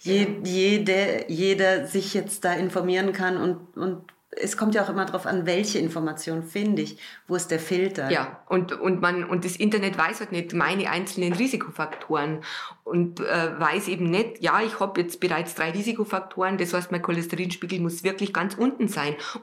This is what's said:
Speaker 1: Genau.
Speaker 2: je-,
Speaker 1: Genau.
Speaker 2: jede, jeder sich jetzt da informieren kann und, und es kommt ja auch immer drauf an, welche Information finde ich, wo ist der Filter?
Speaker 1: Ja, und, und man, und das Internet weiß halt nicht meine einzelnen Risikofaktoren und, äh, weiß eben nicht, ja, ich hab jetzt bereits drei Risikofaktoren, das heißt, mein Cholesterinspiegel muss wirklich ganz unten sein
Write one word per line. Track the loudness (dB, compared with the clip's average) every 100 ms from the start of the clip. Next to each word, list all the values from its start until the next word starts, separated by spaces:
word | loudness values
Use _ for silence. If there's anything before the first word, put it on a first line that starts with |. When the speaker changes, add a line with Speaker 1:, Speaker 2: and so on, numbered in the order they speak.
Speaker 1:
Genau. | 2 4
Speaker 2:
je-, | 4
Speaker 1:
Genau. | 0 -2
Speaker 2:
jede, | 2 4 4 4 2 2 0 -2
jeder | 0 2 4 4 4 2
sich | -2 0
jetzt | -2 -2 -2 0
da |
informieren | 0 0 0 2 2 2
kann | 0 0 2
und, | 0 -2 -6 -4
und | -4 -4 -8 -20 _
es | -6 -4 0
kommt | 2 2
ja | 2
auch |
immer | 0 -2
drauf | -2 -2
an, | 0 2
welche | 2 2 0
Information | 0 -2 -4 -4 -4 -4
finde | -4 -2 0 2
ich, | -2 -8 -18 -14 -4
wo | -2
ist | 0
der | -2
Filter? | 0 0 0 0 0
Speaker 1:
Ja, | 0 -2 -8 -2
und, | 0 0
und | 0 0 2
man, | 2 2 0
und | -2
das | -2 0
Internet | 2 2 2 0
weiß | 0 -2
halt | -4
nicht | -4 -2
meine | 0 2 2 0
einzelnen | -2 -2 -2 0
Risikofaktoren | 2 2 0 -4 -6 -6 -6 -2 -2 0 -4 -8 -10 -12 -12 -2
und, | 2 2 0
äh, | 0 0 0 2
weiß | 2 2 -2
eben | 0 2
nicht, | 2 0 0
ja, | 2 4
ich | 2 0
hab | -2 0
jetzt | -2 0
bereits | 0 0 -2 -2
drei | -2
Risikofaktoren, | -2 -2 -2 -2 -4 -4 -2 0 0
das | 0
heißt, | -2 -2
mein | -2
Cholesterinspiegel | 0 -2 -2 -2 -4 -6 -4 -2
muss | -2 0 -2
wirklich | 0 0
ganz | 0 0 0
unten | 0 2 0
sein | 0 -2 -4 -6 -6